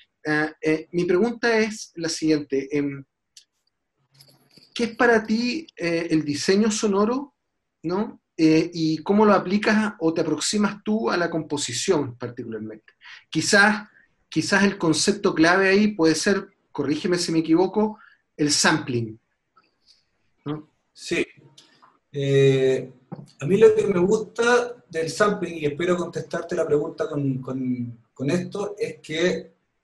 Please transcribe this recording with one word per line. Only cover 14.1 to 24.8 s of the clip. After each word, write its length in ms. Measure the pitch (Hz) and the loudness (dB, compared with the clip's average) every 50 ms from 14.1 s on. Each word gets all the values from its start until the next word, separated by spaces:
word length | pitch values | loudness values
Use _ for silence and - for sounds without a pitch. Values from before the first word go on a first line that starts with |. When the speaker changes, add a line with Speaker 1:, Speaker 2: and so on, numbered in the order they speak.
| _ _ _ _ | _ _ _ _
Speaker 1:
quizás 340 | - 160 156 - 202 190 196 | -4 -4 -2 0 2 2 2
el 140 | 202 196 - | 2 0 0
concepto 560 | 180 165 151 - - - 202 208 - 190 156 | 0 0 0 2 0 0 0 0 0 0 2
clave 360 | 160 160 170 180 190 190 190 | 4 4 4 4 4 4 4
ahí 200 | 190 202 214 214 | 4 4 4 2
puede 260 | 208 - 160 160 156 | 2 2 2 2 2
ser, 340 | 156 - 208 196 190 - - _ _ _ _ | 2 0 0 -2 -2 -4 -8 _ _ _ _
corrígeme 460 | - - 139 131 151 151 - 185 175 170 | -8 -6 -4 -4 -4 -2 -2 -2 -2 -2
si 140 | - - | -2 -2
me 80 | 160 160 | -2 -2
equivoco, 600 | 160 160 160 170 185 185 - 214 214 214 214 - - _ _ _ _ _ _ | 2 2 2 2 2 2 0 0 -2 -2 -2 -8 -18 _ _ _ _ _ _
el 160 | - 151 147 | -4 -2 0
sampling, 680 | 147 - - 185 160 156 - - 123 120 113 107 110 - _ _ _ _ _ _ _ _ _ _ _ _ _ _ _ _ _ _ _ _ _ _ _ _ - | 0 2 2 2 2 2 0 -4 -4 -4 -4 -6 -10 -14 _ _ _ _ _ _ _ _ _ _ _ _ _ _ _ _ _ _ _ _ _ _ _ _ -12
¿no? 240 | 143 151 156 - _ _ _ _ _ _ | -12 -12 -12 -12 _ _ _ _ _ _
Speaker 2:
Sí. 320 | - - - 175 160 - - _ _ - - _ - - _ _ _ _ _ _ _ _ _ | -18 -10 -6 -4 -4 -4 -6 _ _ -20 -20 _ -20 -20 _ _ _ _ _ _ _ _ _
Eh, 800 | - 143 139 139 139 139 139 135 135 135 131 131 131 131 - - - _ _ _ - - - - _ - | -8 -6 -2 2 4 6 6 6 6 4 4 2 2 0 -4 -8 -14 _ _ _ -20 -18 -18 -20 _ -8
a 60 | - | -2
mí 120 | 156 185 208 | 0 4 6
lo 180 | 226 220 214 | 8 8 8
que 100 | 220 202 190 | 6 2 0
me 120 | 185 180 | 2 2
gusta 760 | 175 196 214 - - - - - 233 240 247 240 240 - - - | 2 2 2 0 -2 -4 -4 0 2 4 4 2 2 -2 -8 -14